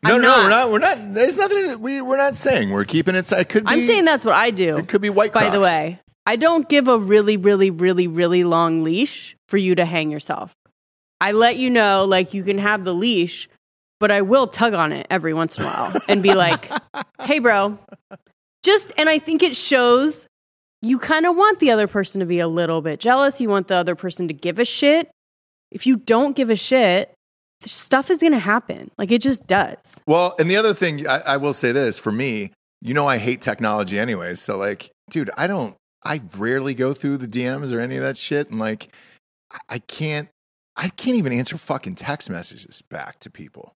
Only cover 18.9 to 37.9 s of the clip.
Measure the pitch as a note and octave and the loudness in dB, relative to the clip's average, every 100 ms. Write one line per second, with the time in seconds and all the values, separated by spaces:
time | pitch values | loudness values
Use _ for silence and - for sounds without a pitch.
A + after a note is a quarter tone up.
18.9 | - D#4 D#4 D#4 D#4+ F4 B3 - C4+ B3 | -2 0 0 0 0 0 0 0 2 4
19.9 | A#3+ D4 D4+ - _ _ _ _ _ A3+ | 4 2 -4 -16 _ _ _ _ _ -2
20.9 | B3+ - D#4 E4+ E4+ G#4 G4+ D4 A3+ G#3 | -2 0 0 2 2 2 4 2 4 2
21.9 | G#3 F#3+ G3 F3+ F3 E3 E3 E3+ E3 D#3 | -2 -4 -4 -2 -2 -2 -2 -2 -2 -4
22.9 | D3 A3+ B3+ C#4 C#4 A#3 G3 F#3 F#3 F3 | -4 0 2 2 0 -2 -2 0 -2 0
23.9 | E3+ F#3+ - F3 D3 E3+ F3 A#3+ - C#4+ | -4 -6 -6 -8 -6 -6 -4 -4 0 2
24.9 | D#4 D#4+ _ _ _ _ _ _ F#3+ - | 2 0 _ _ _ _ _ _ -6 0
25.9 | B3+ - A3+ C#4+ C#4 B3 A3 - C4 A3 | 0 2 2 2 0 0 0 2 2 4
26.9 | F3+ - _ _ _ _ _ - - - | 2 -2 _ _ _ _ _ -16 -14 -2
27.9 | C4 C#4 F4 E4 C#4 F#3 A3 - - - | 0 0 0 2 2 2 -2 -2 -14 -14
28.9 | - F#3+ A#3 C4 B3+ - F#3 E3+ - - | -10 -2 0 0 -4 0 0 0 -6 -20
29.9 | - - D#3+ F3+ F3 E3 G3 A3 G3+ F3+ | -16 0 2 2 0 2 4 2 2 -2
30.9 | D3 D3+ C3+ - C#3 C#3+ C3 B2 B2+ C3 | -4 -2 -2 0 -2 -2 -2 0 0 0
31.9 | - - G#2+ C3+ A2 G2 _ _ _ A2+ | -2 -4 -4 -4 -4 -8 _ _ _ -6
32.9 | C#3 C#3+ B2 A2 B2 - G#2 A2 G#2 G2 | -2 0 0 -2 -4 -4 -4 -2 -2 -4
33.9 | G2+ A#2 G#2 F2 F2+ - G2+ G2 - - | -4 -4 -6 -8 -10 -8 -6 -6 -8 -14
34.9 | _ _ E3 B2 - E3+ G3 A#2 - _ | _ _ -8 -8 -6 -4 -4 -8 -12 _
35.9 | _ D#3 D3+ G#2 F#2+ A2 C3 C3+ B2 B2+ | _ -10 -10 -10 -8 -4 -4 -4 -4 -4
36.9 | C#3 C#3+ C#3 B2 A#2 B2 C3+ C#3+ A#2+ B2 | -4 -6 -6 -6 -6 -6 -6 -6 -6 -6